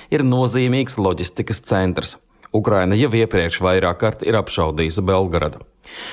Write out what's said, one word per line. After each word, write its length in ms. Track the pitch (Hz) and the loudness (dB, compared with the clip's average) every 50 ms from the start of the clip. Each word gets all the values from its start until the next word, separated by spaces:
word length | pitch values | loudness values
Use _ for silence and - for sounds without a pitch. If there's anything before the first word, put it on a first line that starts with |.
| - - | -6 -2
ir 140 | - 151 139 | 0 2 2
nozīmīgs 720 | 127 123 127 127 123 - 131 127 123 123 135 131 - - 110 | 2 2 2 2 2 2 2 2 2 2 0 -2 -2 -2 0
loģistikas 640 | 98 95 90 78 87 - - - 113 - 107 - | 0 0 0 -2 -4 -6 -6 -6 -4 -4 -4 -4
centrs. 540 | - - 117 95 95 92 90 95 - - - - _ _ _ _ - - - | -2 -2 0 2 2 0 0 -2 -6 -8 -8 -12 _ _ _ _ -8 -4 -2
Ukraina 400 | 110 104 120 107 95 92 92 101 | 0 2 2 2 2 2 2 2
jau 140 | 110 143 135 | 2 2 2
iepriekš 480 | 113 113 113 - - 95 98 101 - - | 2 2 2 2 2 0 0 0 -2 0
vairāk 380 | 92 92 92 95 90 90 87 - | 2 2 2 4 2 0 0 0
kārt 220 | 117 107 107 - - | -2 -2 -2 -2 -2
ir 120 | - 113 107 | 0 0 0
apšaudījusi 680 | 92 - - - 82 78 76 78 82 80 85 104 95 | 0 -2 -2 -2 -2 0 0 -2 -2 -2 -2 -2 0
Belgradu. 560 | 92 95 92 95 90 82 85 76 78 - - - - _ _ - - - - - - | 2 2 2 2 0 0 -2 -2 -2 -6 -8 -20 -20 _ _ -20 -20 -16 -16 -14 -14